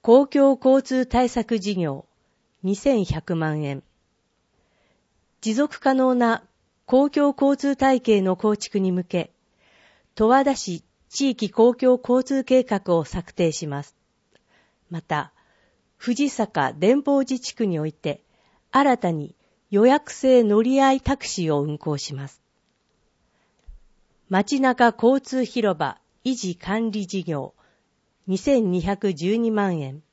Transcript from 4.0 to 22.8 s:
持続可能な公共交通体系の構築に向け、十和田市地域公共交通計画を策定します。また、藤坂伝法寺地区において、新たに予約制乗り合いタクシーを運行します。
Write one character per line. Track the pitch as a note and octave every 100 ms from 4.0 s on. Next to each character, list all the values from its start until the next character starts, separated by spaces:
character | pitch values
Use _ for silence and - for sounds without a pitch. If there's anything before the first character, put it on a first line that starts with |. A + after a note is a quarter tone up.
| _ _ _ _ _ _ _ _ _ _ _ _ _ _
持 | A3
続 | A3 D4 -
可 | C#4
能 | C4 C4
な | B3 A#3 A3+ _ _ _ _ _
公 | B3+ C#4+
共 | D4 C#4+ C#4
交 | C#4 C#4
通 | C#4 C4+
体 | C4+ C4
系 | B3 G#3
の | F#3+ F#3
構 | G#3+ G#3
築 | - G#3
に | F#3+
向 | F3+
け、 | F3 F3+ D#3+ _ _ _ _ _ _ _ _
十 | -
和 | A3 C4
田 | C4+ C4+
市 | - E3+ _ _ _
地 | - C#4
域 | B3 G#3
公 | - A#3
共 | B3 B3+ B3+
交 | B3+ B3
通 | B3+ C4+
計 | B3+ B3+
画 | B3+ G3+ F#3+
を | E3+
策 | D3 F#3 F3
定 | - E3+
し | D3+ D#3
ま | C#3+
す。 | C#3+ _ _ _ _ _ _ _ _ _ _
ま | E3+
た、 | - D3+ C#3+ _ _ _ _ _ _ _
藤 | - A#3+ C#4+
坂 | - G#3 - C3+
伝 | D3 F#3 C4+
法 | C#4+ C#4
寺 | C4+ C4
地 | -
区 | - G#3+
に | E3
お |
い | D#3
て、 | - D#3+ C#3+ _ _ _ _ _
新 | C4 C#4+ B3
た | F3+
に | D#3+ D3 _ _ _ _
予 | G3+
約 | B3 C#4+ -
制 | - C4 B3+
乗 | A3+ G#3
り | A3+ C4+
合 | C4+
い | C4+
タ | - C#4
ク | -
シ | -
ー | E3
を | D3
運 | D3 D3
行 | - C#3+
し | -
ま | C3+ C#3
す。 | _ _ _ _ _